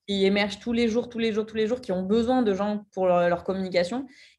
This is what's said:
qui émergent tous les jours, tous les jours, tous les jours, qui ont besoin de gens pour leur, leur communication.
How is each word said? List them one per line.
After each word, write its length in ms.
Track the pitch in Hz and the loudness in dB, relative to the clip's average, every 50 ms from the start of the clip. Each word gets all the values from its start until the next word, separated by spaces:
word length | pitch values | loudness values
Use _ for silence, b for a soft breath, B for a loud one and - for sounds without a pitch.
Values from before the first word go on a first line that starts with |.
| _ - | _ -4
qui 160 | 202 196 196 | 0 2 2
émergent 340 | 196 196 202 202 208 202 - | 2 4 2 0 -2 -4 -8
tous 100 | - 233 | -6 -4
les 160 | 240 233 240 233 | 0 0 0 2
jours, 220 | 214 240 240 247 | 2 0 -2 -4
tous 80 | - 226 | -4 -4
les 160 | 226 226 214 | -2 -2 0
jours, 120 | 214 214 | -2 -4
tous 120 | 214 - 220 | -4 -2 -2
les 100 | 220 214 | -2 0
jours, 140 | 240 254 | -2 -4
qui 100 | 254 - | -4 -4
ont 120 | 185 185 190 | -4 -4 0
besoin 380 | 185 208 233 233 226 254 254 | 0 0 2 2 2 2 2
de 120 | 247 214 196 | 2 2 2
gens 320 | 185 202 208 208 208 208 - _ | 0 0 -2 -2 -4 -8 -10 _
pour 140 | 196 185 185 | 0 2 4
leur, 200 | 180 175 175 175 | 4 4 4 2
leur 160 | 175 170 - | 2 0 -2
communication. 640 | - 190 190 190 185 180 180 175 175 226 254 269 B B B B B B | -4 -4 -4 -4 -2 0 0 0 0 -2 -6 -8 B B B B B B